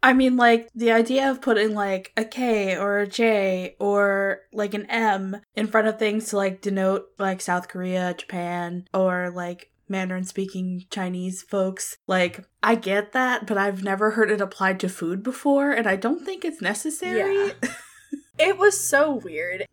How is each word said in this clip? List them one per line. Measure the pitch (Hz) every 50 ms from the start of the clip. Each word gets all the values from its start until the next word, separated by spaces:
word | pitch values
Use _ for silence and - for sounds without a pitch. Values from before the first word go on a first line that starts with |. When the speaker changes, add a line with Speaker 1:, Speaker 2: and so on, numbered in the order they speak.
| -
Speaker 1:
I | 262 254
mean, | 262 262 262 254
like, | 247 240 233 233 233 233 - _
the | 233 233 226
idea | 226 226 233 233 254 269 269 269
of | 262 262 -
putting, | 269 226 208 208 220 214
like, | 208 202 196 190 190 190 - _
a | - 220
K | 226 - 247 254 247 226 214 202 190 185
or | 170 196 202 202
a | 202 208
J | 196 - - 233 226 220 208 196 190 185 185 185 - - _
or, | 202 202 202 202 202 202 196 196 196 196 190 - _ _
like, | - 214 208 202 208
an | 208 208 -
M | - 233 226 214 196 196 190 190 190 202 _ _ _
in | 214 214
front | 214 - 220 214
of | 220 214 214
things | 220 214 208 214 220 -
to, | -
like, | 202 196 190 190 190
denote, | - 202 196 190 190 190 196 196 - - _ _
like, | 196 190 185 185
South | - - 180 180 180
Korea, | - - 180 180 185 185 185 180 180 175
Japan, | - - _ - 180 175 175 175 175 175 170 175 180 180 _ -
or, | 190 190 185 180 180 180 180
like, | 180 180 175 175 175 175 - _ _ _ _
Mandarin-speaking | _ 190 190 185 185 185 185 185 190 - - 190 190 - 190 185 185 180 180 180 _
Chinese | - 208 185 180 180 180 180 185 185 - -
folks, | _ - 202 190 190 190 190 - - - _ _
like, | - 190 185 180 175 175 - - _ _ _ -
I | 214 233
get | 226 226 190 196 202 208 202
that, | - 262 254 254 247 - 214
but | 190 220 202
I've | 196 202 196 190 190
never | 202 190 190 214 214
heard | 214 226 220 196
it | 208 196
applied | 202 190 - - 196 190 190 185
to | - 185
food | 185 - 175 165 180 196
before, | 208 254 254 - - 285 277 277 277 285
and | 277 233 233
I | 208 190
don't | 196 190 226 302 339 -
think | - 381 370 -
it's | 339 302 -
necessary. | 190 185 208 - - 311 302 - 370 359 359 - 392 392 392
Speaker 2:
Yeah. | 403 403 403 - - - - -
<laughs> | - - - - - - _ - 285 - _ _ -
It | 311 359 392
was | 381 381 415 392 -
so | - - - 277 294 311 285
weird. | 226 - 175 156 151 165 175 185 190 202 -